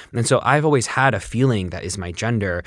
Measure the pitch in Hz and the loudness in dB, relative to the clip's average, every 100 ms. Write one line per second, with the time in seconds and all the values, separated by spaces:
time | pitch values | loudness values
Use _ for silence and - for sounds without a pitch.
0 | - 123 117 131 - 143 156 143 110 - | -8 -4 2 2 4 2 4 2 0 0
1 | 131 104 - 110 131 110 90 85 - 95 | 2 0 -2 0 2 2 -2 -6 -8 -8
2 | 90 87 110 117 98 87 | -8 -6 -2 0 0 -4